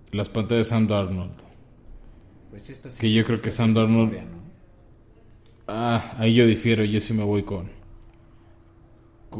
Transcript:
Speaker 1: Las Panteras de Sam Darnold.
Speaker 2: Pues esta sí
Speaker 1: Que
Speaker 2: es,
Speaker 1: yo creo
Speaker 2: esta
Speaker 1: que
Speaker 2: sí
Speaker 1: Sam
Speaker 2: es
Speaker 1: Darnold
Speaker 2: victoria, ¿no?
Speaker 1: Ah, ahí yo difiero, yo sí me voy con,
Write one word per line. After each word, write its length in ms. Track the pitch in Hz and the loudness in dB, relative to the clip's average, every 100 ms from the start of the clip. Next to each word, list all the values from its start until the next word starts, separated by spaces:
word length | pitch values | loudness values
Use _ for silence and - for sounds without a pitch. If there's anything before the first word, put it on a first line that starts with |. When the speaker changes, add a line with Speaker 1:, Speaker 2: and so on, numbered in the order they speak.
| - | -8
Speaker 1:
Las 160 | 101 98 | -6 -4
Panteras 380 | 113 101 117 107 | -4 0 0 2
de 40 | |
Sam 160 | 110 107 | 2 2
Darnold. 460 | 104 95 92 90 - - - - - - - - - - - - | 0 0 -4 -6 -12 -20 -20 -20 -20 -20 -20 -20 -20 -20 -20 -20
Speaker 2:
Pues 200 | 101 - | -18 -16
esta 180 | 131 127 | -16 -14
sí 120 | - | -2
Speaker 1:
Que 80 | 110 | 2
Speaker 2:
es, 40 | |
Speaker 1:
yo 120 | 110 | 2
creo 100 | 110 | 2
Speaker 2:
esta 120 | 110 110 | -2 -2
Speaker 1:
que 40 | |
Speaker 2:
sí 60 | 107 | 0
Speaker 1:
Sam 100 | 113 | 2
Speaker 2:
es 40 | |
Speaker 1:
Darnold 360 | 110 110 113 113 | 4 4 4 2
Speaker 2:
victoria, 180 | 92 87 | -2 -12
¿no? 120 | 85 - - - - - - - - - - - - - | -16 -20 -20 -20 -20 -20 -20 -20 -20 -20 -20 -20 -18 -10
Speaker 1:
Ah, 480 | 110 120 117 - - | -4 0 -2 -2 0
ahí 180 | 113 | 4
yo 120 | 117 117 | 6 6
difiero, 380 | 110 117 110 | 4 2 2
yo 160 | 104 107 | 2 -2
sí 120 | - | -2
me 120 | 110 | -2
voy 180 | 104 104 | 0 -2
con, 260 | 98 98 92 - - - - - - - - - - - - - - _ - | -2 -8 -10 -16 -20 -20 -20 -20 -20 -20 -20 -20 -20 -20 -20 -20 -20 _ -16